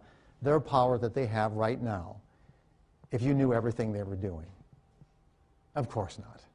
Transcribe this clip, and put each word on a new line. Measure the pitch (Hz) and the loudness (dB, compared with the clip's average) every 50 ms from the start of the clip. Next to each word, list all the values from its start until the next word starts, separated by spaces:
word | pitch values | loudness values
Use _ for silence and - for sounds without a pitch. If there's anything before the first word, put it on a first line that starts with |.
| - - - - _ - - - | -12 -18 -20 -20 _ -20 -12 -4
their | 123 139 151 156 | 0 2 2 2
power | - - 143 131 123 127 127 117 | 2 2 4 4 6 4 4 2
that | 120 113 104 | 0 -2 -2
they | 135 131 | -2 -2
have | 107 110 110 107 110 107 | 0 0 0 0 0 0
right | 107 110 110 127 - 123 | 0 0 0 0 -2 -2
now | 117 104 92 - 98 101 101 - _ _ _ _ - - _ _ _ _ _ _ _ _ _ - - | -4 -4 -4 -6 -10 -14 -18 -20 _ _ _ _ -20 -20 _ _ _ _ _ _ _ _ _ -12 -6
if | - 117 | -4 0
you | 117 139 143 | 2 2 4
knew | 139 135 131 120 | 4 4 4 4
everything | 113 110 120 113 - 113 110 104 | 4 2 0 0 0 -2 -2 -2
they | 104 101 | -4 -4
were | 98 98 | -6 -6
doing? | 95 101 98 85 80 80 90 92 - - _ _ - _ _ _ - - _ _ _ _ _ _ _ _ _ _ _ _ _ - | -4 -4 -6 -6 -8 -12 -14 -18 -20 -20 _ _ -20 _ _ _ -20 -20 _ _ _ _ _ _ _ _ _ _ _ _ _ -6
Of | 151 127 - | -6 -4 -4
course | - 117 98 - - - | -4 -4 -6 -6 -8 -12
not. | - - - - - - | -16 -16 -18 -20 -20 -20